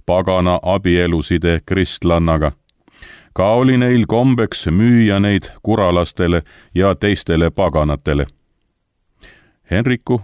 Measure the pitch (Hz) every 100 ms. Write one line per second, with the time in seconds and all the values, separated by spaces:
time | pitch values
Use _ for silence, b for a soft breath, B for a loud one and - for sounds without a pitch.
0 | - 90 95 92 90 90 90 98 95 87
1 | 87 85 73 85 85 82 - 95 90 -
2 | 87 85 82 80 76 - _ _ B B
3 | B B B - 95 120 131 127 123 123
4 | 107 113 131 120 107 - - 87 117 120
5 | 110 98 101 98 - - - 110 92 87
6 | 82 - 87 85 b b b 90 98 90
7 | 104 95 - 82 82 - 90 76 76 71
8 | - 71 67 - _ _ _ _ _ _
9 | _ _ b b b b _ 92 127 123
10 | - 123